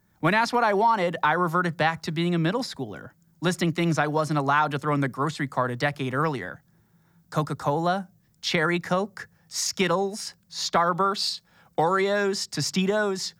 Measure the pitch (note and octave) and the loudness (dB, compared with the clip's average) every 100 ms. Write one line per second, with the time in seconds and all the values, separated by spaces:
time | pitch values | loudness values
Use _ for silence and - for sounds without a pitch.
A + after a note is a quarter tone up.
0 | _ - D#3+ G#3+ A3+ A#3+ A3+ G3 A3+ A3 | _ -2 2 2 2 2 4 4 4 4
1 | F3 E3 D3+ E3 F3 F3 F3 - D#3 D#3+ | 0 0 2 2 2 2 0 0 0 0
2 | - D#3+ F3 E3+ D#3+ A#3 B3+ - A2+ E2+ | -6 -2 0 2 2 0 -4 -8 -10 -10
3 | - _ _ - E3+ F3 E3+ D#3 E3+ D#3 | -16 _ _ -4 -4 0 -2 0 0 2
4 | D3+ D3+ D3+ D3+ C#3 C#3+ D#3 C#3+ D3+ C#3+ | 0 0 0 0 2 2 2 0 0 0
5 | C3+ C3 D3+ D3+ C#3 - B2 A#2+ D3 C#3 | 0 -2 -4 -2 -6 -2 -2 0 -4 -2
6 | C3 C3 D#3+ C3 F2 - _ _ _ _ | -4 -2 -2 -2 -6 -10 _ _ _ _
7 | _ _ _ D#3 D3 D3 D3 D3 F3 F#3+ | _ _ _ -4 -4 -4 -2 0 0 0
8 | F#3 _ _ _ - F3 D#3+ F3 - F3+ | -4 _ _ _ -2 0 2 0 0 -2
9 | G#3 - - _ _ - - - F3+ F3+ | -2 -8 -20 _ _ -6 -6 0 2 2
10 | G3 G#3 - - _ - - E3+ E3+ F3 | 0 -4 -12 -14 _ -8 0 2 2 2
11 | G3 G3+ - - _ _ _ - D#3+ F#3+ | 0 0 -4 -6 _ _ _ 0 2 4
12 | G3 G#3 G3+ F#3+ - - C#3+ F#3 F#3+ G#3+ | 2 2 0 -2 -6 -6 -2 0 2 2
13 | G#3 F#3+ - | 0 -2 -6